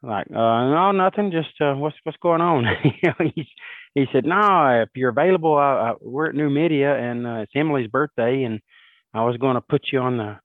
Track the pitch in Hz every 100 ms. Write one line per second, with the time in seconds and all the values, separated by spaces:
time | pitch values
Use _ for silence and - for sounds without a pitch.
0 | 131 104 - - 113 113 127 151 190 196
1 | 185 202 208 165 143 - 147 139 151 -
2 | - 151 175 165 170 156 120 98 151 -
3 | 175 - 165 - 143 - - - - -
4 | 135 143 127 185 208 190 143 120 110 -
5 | 127 117 165 185 160 151 143 131 113 113
6 | - 127 156 139 147 139 165 151 139 139
7 | 120 120 120 117 - 139 156 143 113 127
8 | 147 - 117 135 127 110 _ _ _ _
9 | _ 110 117 120 135 123 - 147 - 135
10 | 127 123 104 104